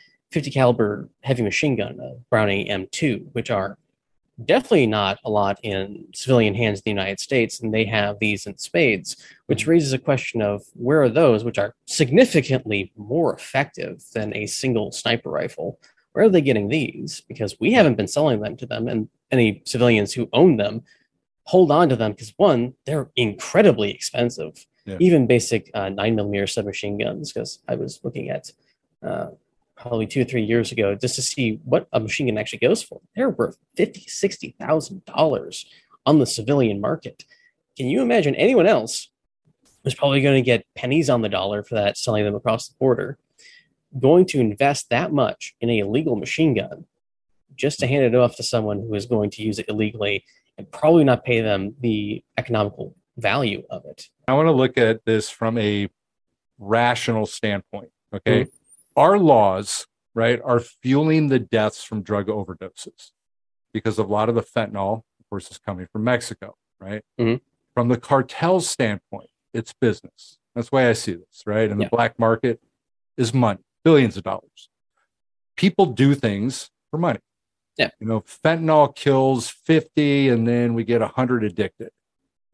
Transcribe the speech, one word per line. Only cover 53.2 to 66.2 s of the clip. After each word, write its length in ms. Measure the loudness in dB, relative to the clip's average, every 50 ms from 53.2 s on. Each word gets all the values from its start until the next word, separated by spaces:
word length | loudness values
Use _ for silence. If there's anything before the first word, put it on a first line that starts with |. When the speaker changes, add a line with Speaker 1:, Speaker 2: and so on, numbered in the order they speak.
| -2 -2 0 0 -2 -2 -4 -6 -10 -12
Speaker 1:
of 160 | -14 -14 -14
it? 240 | -16 -20 -20 -20 -20 _ _ _ 0
Speaker 3:
I 60 | 2
wanna 180 | 4 4 4 4
look 220 | 4 2 2 2
at 300 | 2 2 2 2 0 0
this 240 | 0 0 0 0 -4
from 260 | -6 -6 -4 -2 -2 0
a 280 | 0 0 0 0 -2 -4 -8 _ _ _ _ _ _ _ _ _ _ _ _ _
rational 720 | -4 -2 0 2 2 2 0 0 -2 -2 -2 -2 -4 -4
standpoint, 640 | -6 -6 -4 -4 -4 -4 -8 _ -14 -16 -16 -18 _ _ _ _ -14
okay? 320 | -4 0 2 2 2 0
Speaker 1:
Mm-hmm. 80 | -2 _ _ _ _ _ _ _ _ _
Speaker 3:
Our 240 | 4 4 4 6 6
laws, 640 | 6 6 6 6 6 4 2 0 -4 -6 -8 -10 -12 -14 _ _ _ _ _
right, 260 | 0 0 0 0 0 0
are 160 | -2 -2 -2
fueling 680 | -2 -4 _ _ -2 0 2 2 2 2 2 2 2 2
the 100 | 2 0
deaths 440 | 0 0 0 0 0 0 -2 -6 -10
from 180 | -10 -10 -8
drug 260 | -6 -4 -4 -2 -2 -4
overdoses 840 | -6 -6 -8 -10 -12 -14 -16 -16 -16 -18 -20 -20 -20 _ -20 -20 _ _ _ _ _ _ _ _ _ _ _ _
because 280 | -10 -4 -4 -2 -2 -2
a 40 | -2
lot 240 | -2 0 0 0 0
of 60 | 0
the 60 | -2
fentanyl, 640 | -4 -2 _ -4 -4 -4 -4 -4 -4 -4 -4 -6 -8 _ _ _
of 100 | _ _
course, 220 | -12 -12 -12 -14
is 80 | -20 -14
coming 260 | _ -10 -10 -10 -12 -10
from 120 | -8 -4 -2
Mexico, 520 | 0 0 0